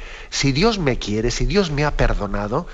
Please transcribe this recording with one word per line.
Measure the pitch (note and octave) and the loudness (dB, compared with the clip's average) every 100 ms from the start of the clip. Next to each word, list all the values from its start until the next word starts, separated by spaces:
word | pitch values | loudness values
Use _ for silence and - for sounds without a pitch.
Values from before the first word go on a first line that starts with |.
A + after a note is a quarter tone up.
| - - - | -10 -14 -8
Si | - C#3 | -2 0
Dios | C3+ A3 G#3+ | 4 2 2
me | C#3+ A2+ | 0 0
quiere, | - G#2 A#2 | 0 0 0
si | - B2 | 0 2
Dios | G3 F3+ | 2 2
me | C#3+ D3 | 0 0
ha | |
perdonado, | - A#2+ G#2 G2+ G2+ G2+ C3 F3 | 2 2 2 -2 -4 -2 -2 -4